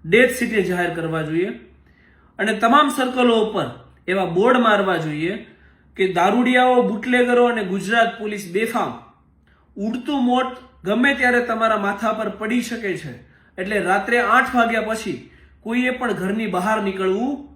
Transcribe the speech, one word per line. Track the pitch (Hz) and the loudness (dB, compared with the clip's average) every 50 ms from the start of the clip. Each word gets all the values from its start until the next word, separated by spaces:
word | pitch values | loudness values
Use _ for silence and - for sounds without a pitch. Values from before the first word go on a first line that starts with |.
| - | 0
ડેથ | 160 185 233 254 247 - | 2 4 4 4 2 2
સિટી | - 240 - 226 208 180 | -2 -4 -2 0 -2 0
જાહેર | 175 180 175 175 170 | 0 -2 -2 -2 -2
કરવા | 160 170 165 160 160 160 156 | -4 -4 -4 -4 -4 -4 -4
જોઈએ | 156 160 170 185 220 240 - - - - _ _ _ _ _ _ _ _ _ _ _ _ - | -2 -2 -2 -2 -2 -6 -12 -18 -20 -20 _ _ _ _ _ _ _ _ _ _ _ _ -6
અને | 196 220 214 196 | -4 -4 -2 0
તમામ | 226 226 262 294 302 277 | 2 4 6 6 4 4
સર્કલો | - 277 254 247 247 254 247 240 226 | 0 -2 -4 -2 0 2 2 4 4
ઉપર | 220 214 - - 190 139 123 - - - - _ _ _ | 2 2 0 -2 -4 -4 -4 -8 -14 -20 -20 _ _ _
એવા | - 185 196 185 170 | -2 -2 0 -2 0
બોર્ડ | 165 180 208 247 262 247 | 0 2 4 4 4 4
મારવા | 233 220 208 202 190 190 180 | 4 4 4 2 2 0 -2
જોઈએ | 165 156 156 151 151 160 175 214 233 - - - _ _ _ _ _ _ _ _ | -2 -4 -6 -4 -4 -4 -6 -6 -8 -12 -18 -20 _ _ _ _ _ _ _ _
કે | - 190 185 | -2 -2 0
દારૂડિયાઓ, | 170 170 175 196 220 247 247 247 254 254 254 254 254 247 208 | 2 2 2 2 4 2 2 4 4 4 4 6 4 4 4
બુટલેગરો | 190 220 208 233 247 247 247 247 247 240 240 240 | 2 -2 -4 -2 0 2 2 4 4 4 4 4
અને | 240 240 220 202 | 2 2 -2 -2
ગુજરાત | 180 190 196 170 190 233 233 226 233 - | -4 -4 -4 -2 0 2 2 2 2 0
પોલીસ | - 214 214 208 196 - 175 | -6 -8 -8 -6 -8 -10 -6
બેફામ, | 170 202 226 233 - 226 175 147 - - - - _ _ _ _ _ _ _ _ _ _ _ _ _ | -4 -2 -2 -2 -2 -4 -4 -4 -8 -12 -18 -20 _ _ _ _ _ _ _ _ _ _ _ _ _
ઉડતું | 190 202 226 240 247 - 302 294 269 247 | -8 -6 -6 -6 -6 -6 -4 -2 0 2
મોત | 247 247 254 254 254 - - - - _ - | 2 2 2 0 -2 -6 -12 -18 -20 _ -10
ગમે | - 185 214 233 254 277 269 | -4 -2 0 2 2 2 2
ત્યારે | - 254 247 247 240 240 | 2 2 2 2 2 0
તમારા | 240 226 220 226 226 214 208 | 0 -2 0 2 0 2 0
માથા | 202 202 202 202 233 214 220 | 0 -2 -4 -2 -2 -4 -2
પર | 220 220 202 - | -2 -4 -6 -6
પડી | - 214 220 240 247 | -6 -4 -2 -2 -2
શકે | - - 240 226 220 196 175 | -2 -4 -10 -6 -6 -6 -6
છે, | 147 - 143 120 - - _ _ _ _ _ _ | -6 -8 -12 -14 -16 -20 _ _ _ _ _ _
એટલે | - 185 202 214 202 | -8 -6 -2 -2 -2
રાત્રે | 175 180 190 202 202 - 240 240 | 0 2 0 0 0 0 0 2
આઠ | 240 202 226 254 254 - 262 | 2 4 4 4 2 2 2
વાગ્યા | 247 226 220 226 220 202 214 | 2 2 2 0 -2 -2 -2
પછી | 220 220 - 202 143 117 - - - _ - _ _ _ | -6 -6 -6 -8 -8 -8 -12 -20 -20 _ -20 _ _ _
કોઈએ | _ 220 233 247 247 254 247 | _ -4 -2 0 0 0 -2
પણ | 247 247 233 190 156 | -2 -4 -4 -4 -2
ઘરની | 180 190 214 226 226 202 | -2 -4 -2 -2 -4 -2
બહાર | 180 180 180 214 220 214 | -2 -2 0 0 0 0
નીકળવું | 196 196 190 190 190 185 190 208 240 277 294 240 - - - | -2 -4 -4 -2 -2 -2 0 0 -2 -4 -4 -6 -10 -20 -20